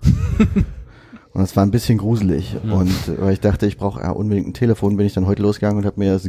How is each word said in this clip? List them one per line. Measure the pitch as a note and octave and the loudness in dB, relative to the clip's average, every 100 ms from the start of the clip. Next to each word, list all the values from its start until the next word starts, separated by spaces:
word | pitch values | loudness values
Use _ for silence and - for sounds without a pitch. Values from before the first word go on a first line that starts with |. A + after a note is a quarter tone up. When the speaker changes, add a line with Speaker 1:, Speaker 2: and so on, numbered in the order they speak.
Speaker 1:
<laughs> | - - - - - - - - - - - - - | 0 0 0 0 2 2 -2 -6 -18 -20 -20 -20 -8
Speaker 2:
Und | - | -2
das | G2 - | 0 2
war | G2+ | 2
ein | |
bisschen | A2+ - A2+ | 2 2 0
gruselig. | G2+ A2+ G2 D2 - G#2 | 2 0 0 0 -2 -6
Speaker 1:
Mhm. | A2 | -2
Speaker 2:
Und, | F#2+ F#2 F#2+ - | 0 2 0 -4
äh, | D#2+ | -2
weil | G2 | 0
ich | G2 | 2
dachte, | G#2 F#2+ G#2 | 2 2 0
ich | - | -2
brauche | G2 G#2 | -4 -4
ja | F2 | -6
unbedingt | - G#2 G2+ F2 | -4 -2 -2 -2
ein | |
Telefon, | - A#2+ A2 G2+ G2+ | 0 2 2 0 2
bin | G2+ | 0
ich | |
dann | G2 F#2 | 0 0
heute | G2+ | 2
losgegangen | G2+ G#2 G#2 G#2 | 0 0 0 0
und | G2+ | -2
hab | G2 | 0
mir | G2 | 0
das | F#2+ | 0